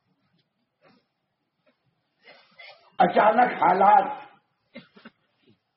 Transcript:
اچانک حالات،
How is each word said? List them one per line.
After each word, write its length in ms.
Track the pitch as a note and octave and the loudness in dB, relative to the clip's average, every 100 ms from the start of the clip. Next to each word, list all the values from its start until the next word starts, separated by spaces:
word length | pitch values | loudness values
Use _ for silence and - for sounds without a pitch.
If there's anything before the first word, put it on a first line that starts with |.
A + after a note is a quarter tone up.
| _ _ _ _ _ _ _ _ _ _ _ _ _ _ _ _ _ _ _ _ _ _ _ - _ _ - - _ - | _ _ _ _ _ _ _ _ _ _ _ _ _ _ _ _ _ _ _ _ _ _ _ -20 _ _ -20 -20 _ -4
اچانک 560 | - - G#3+ A#3 B3 | -2 0 0 0 -2
حالات، 580 | - D#3 F#3+ G3 G#3+ - - - _ _ _ _ - _ _ - _ _ _ _ _ _ | -2 -2 2 2 2 0 -10 -20 _ _ _ _ -20 _ _ -20 _ _ _ _ _ _